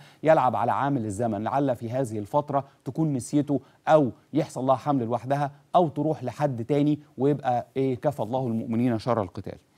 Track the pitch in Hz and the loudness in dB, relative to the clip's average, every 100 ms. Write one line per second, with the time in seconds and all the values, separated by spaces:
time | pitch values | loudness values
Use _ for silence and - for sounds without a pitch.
0 | - - 151 160 127 110 117 104 139 139 | -6 -2 4 4 4 2 0 2 0 0
1 | 107 98 120 104 107 135 139 117 113 127 | -2 -2 -2 -2 -2 0 0 -2 -4 -4
2 | 127 110 104 147 143 139 135 _ - 143 | -4 -6 -2 -2 0 -2 -4 _ -8 -2
3 | 160 131 - 147 143 135 - _ - 156 | -2 -2 -2 -2 0 -2 -4 _ 4 4
4 | 127 - _ 139 151 135 131 127 147 139 | 4 -2 _ -4 -4 -2 0 0 0 -2
5 | 113 120 127 139 139 - _ 175 170 - | 0 -4 -2 -2 -2 -6 _ 2 2 0
6 | 151 151 123 117 147 120 113 147 147 147 | -2 -2 -6 -2 -2 -2 -2 2 2 0
7 | - - 135 143 131 123 - 135 135 123 | -4 -2 0 0 -2 -4 -4 -2 -2 -2
8 | 151 127 107 127 131 113 120 113 123 110 | -4 -4 -4 -4 -2 -4 -2 0 0 0
9 | 127 113 92 - - - _ | 0 0 -2 -8 -12 -14 _